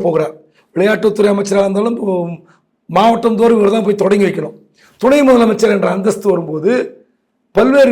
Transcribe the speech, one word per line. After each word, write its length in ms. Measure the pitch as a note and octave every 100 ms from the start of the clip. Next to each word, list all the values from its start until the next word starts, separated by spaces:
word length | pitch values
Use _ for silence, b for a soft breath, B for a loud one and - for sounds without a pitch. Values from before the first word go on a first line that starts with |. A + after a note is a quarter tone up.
| F3+
போகிறார். 280 | D#3+ D3+ - _ _ _
விளையாட்டுத்துறை 540 | - G3 G#3+ G#3+ G#3 G3+
அமைச்சராக 360 | G3+ G3 G3 G3
இருந்தாலும், 320 | G3 A3+ A#3 G3+ F3+ E3+ E3 b b _ _ -
மாவட்டம் 500 | E3+ A3 A#3 A#3 A3
தோறும் 180 | A#3 A#3
இவர் 140 | G3+
தான் 120 | A3+ G3+
போய் 160 | G3+
தொடங்கி 240 | F#3+ G#3 F#3+
வைக்கணும். 300 | E3+ D3+ - _ b b _
துணை 180 | A3+ D4 C4+
முதலமைச்சர் 460 | B3 A3+ G#3+ A3 G3+
என்ற 120 | F3+ F#3
அந்தஸ்து 300 | G3 - G3+
வரும்போது 400 | F3 D#3+ D#3 E3+ B3 - - _ _ _ _ _ F#3+
பல்வேறு 340 | A#3+ C#4 C4+